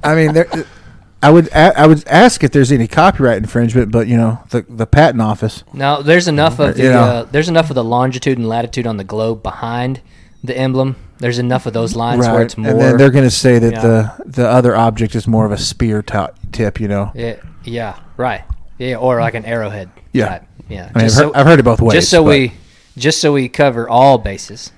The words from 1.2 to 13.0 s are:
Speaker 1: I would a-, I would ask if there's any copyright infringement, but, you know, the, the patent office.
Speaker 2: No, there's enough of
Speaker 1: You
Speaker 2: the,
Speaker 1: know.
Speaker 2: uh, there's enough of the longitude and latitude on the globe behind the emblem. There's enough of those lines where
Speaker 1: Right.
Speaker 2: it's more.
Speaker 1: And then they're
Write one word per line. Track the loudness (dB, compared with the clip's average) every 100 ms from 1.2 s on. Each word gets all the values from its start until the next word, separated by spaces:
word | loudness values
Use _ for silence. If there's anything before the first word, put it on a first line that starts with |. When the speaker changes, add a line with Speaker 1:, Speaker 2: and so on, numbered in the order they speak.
Speaker 1:
I | 4
would | 4 4
a-, | 2 2 4
I | 4
would | 4 2
ask | 4 4 4
if | 0
there's | 2 2
any | 2 0
copyright | 2 2 2 0 0
infringement, | -2 -2 0 0 0
but, | -2 0
you | 0
know, | 0 -2 -6
the, | -8 -8
the | -8 0
patent | 2 4 2
office. | -2 -2 -6 -8 -18
Speaker 2:
No, | -6 -4 -2
there's | 2 2 2
enough | 0 0 0
of | -2 2
Speaker 1:
You | 2
Speaker 2:
the, |
Speaker 1:
know. | 4
Speaker 2:
uh, | 2 0
there's | -4 -4 0
enough | 0 0
of |
the | -2
longitude | -2 0 0 -2 -4 -2
and | -2
latitude | -4 -6 -6 -6
on | -6
the |
globe | -8 -6 -4 -4
behind | -8 -10 -8 -6 -6 -8 -12 -20 -20 _
the | -12 -4
emblem. | -2 -2 -2 -4 -14 _
There's | -4 -2
enough | -2 -2 -4
of |
those | -4 -4
lines | -4 -2 0 0
where | 0
Speaker 1:
Right. | 0
Speaker 2:
it's | -4
more. | -2
Speaker 1:
And | 2
then | 2
they're | 4